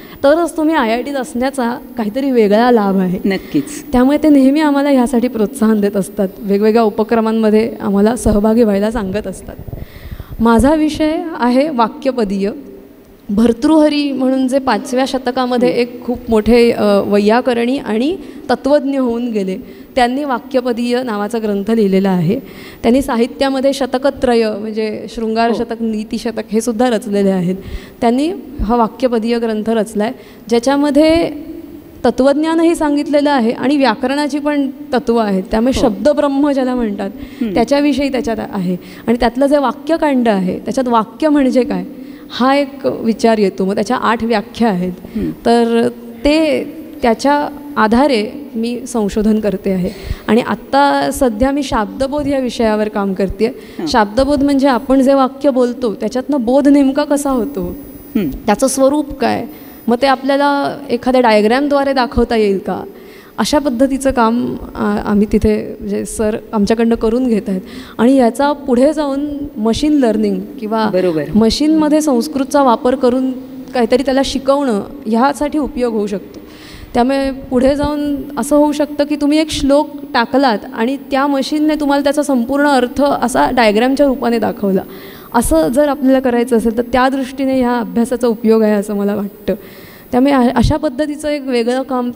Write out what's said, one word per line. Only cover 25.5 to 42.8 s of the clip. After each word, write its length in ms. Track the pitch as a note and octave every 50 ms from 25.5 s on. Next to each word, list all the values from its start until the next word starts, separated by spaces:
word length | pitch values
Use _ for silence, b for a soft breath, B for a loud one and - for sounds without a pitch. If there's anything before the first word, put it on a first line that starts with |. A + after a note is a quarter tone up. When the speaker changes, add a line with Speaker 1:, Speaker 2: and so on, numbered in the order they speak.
Speaker 2:
हो. 60 | A3 F#3+
Speaker 1:
शतक, 160 | A#3 A#3 A#3 A3+
नीती 380 | A3+ A3 A3 G#3+ G#3+ A3 - G#3+
शतक 240 | - A#3 A3+ A3 A3 - G3
हे 80 | A3+
सुद्धा 300 | A3 B3 A#3 G#3 B3+ B3+
रचलेले 400 | A#3 G3+ - G#3 G3+ G3+ G3 G3
आहेत. 260 | F#3+ F#3 F3 F3+ F#3 F#3 - B B B B B B B
त्यांनी 320 | B3+ A#3 A#3+ C4 D4 E4 F#4+ C#4+ - - - -
हा 160 | G#3+ G3 A#3+
वाक्यपदीय 640 | A#3+ A3+ G#3 A3 - C4+ B3+ A#3+ A3+ G#3+ A#3 A#3+ A#3
ग्रंथ 320 | A#3 A3+ A3 G#3+ G#3 A3+
रचला 340 | A#3 A3+ G#3 A3 - G3+ G#3
आहे, 80 | A#3 C4 B B B B B B -
ज्याच्यामध्ये 840 | A#3 A#3 A#3+ C4 C#4 C#4+ C#4+ D4 C4 C#4+ D#4 D#4 D#4+ E4+ E4 D#4+ D4 - - - - - - - - - - - - - -
तत्त्वज्ञानही 720 | B3 A#3 - B3+ C#4 C#4+ D4 D#4 D#4+ E4 E4 E4 E4 E4+
सांगितलेलं 560 | - D#4+ D4 C#4+ C#4+ D4 - C4+ D4 C#4 D4
आहे 200 | C#4+ C4+ A3 A3
आणि 260 | - - - B3+ D4+
व्याकरणाची 640 | C#4+ C4+ A#3+ G#3+ - B3+ B3+ C#4 D4 D4 C#4+ C#4+ D4+
पण 320 | D4 D4 D4 C#4+ C#4 C4 - - - - C4
तत्त्व 240 | B3 - - A#3
आहेत. 260 | A#3 A3 G3+ G3 F#3+ F#3 -
त्यामुळे 220 | - A3 A3+ C4 B3+
Speaker 2:
हो. 60 | - D4
Speaker 1:
शब्दब्रह्म 680 | B3 G3+ G3 G#3 D4 D4 C#4 D4 C#4+ C#4 C#4 D4 D4
ज्याला 240 | C#4 C#4 C4 B3+ B3
म्हणतात 360 | B3 A#3 G#3+ G3+ G3+ G3+ G3 G#3 - B B B B
Speaker 2:
हं. 140 | A#3+ A3 F3+
Speaker 1:
त्याच्याविषयी 580 | B3 A3+ A3+ C#4+ C#4+ D4 D4 C4+ B3 C#4+ D#4+ C#4
त्याच्यात 240 | A#3+ G3 A3 A3 G#3+
आहे 380 | G#3+ - - G#3 F3+ F3+ F3+ F3+ B B B B B
आणि 100 | B A#3 A#3+
त्यातलं 260 | B3+ A#3 A#3 B3+ C#4
जे 120 | C#4 D4 D4
वाक्यकांड 720 | C#4 A#3+ - - - D4 D#4+ D#4+ D#4+ D4+ C#4 B3 A#3 A#3
आहे 300 | G3+ F#3+ F#3 F3+ - -
त्याच्यात 300 | - A3+ A3 C4+ C4 B3
वाक्य 400 | A#3 A3+ G#3 - - - D#4 D#4
म्हणजे 340 | D4 D4 C4+ B3+ A3 B3+ A#3+
काय 220 | - G3+ F3+ F#3 - - B B B B B B B
हा 260 | - - A#3+ C4 C#4
एक 300 | C#4+ C#4+ C4+ - -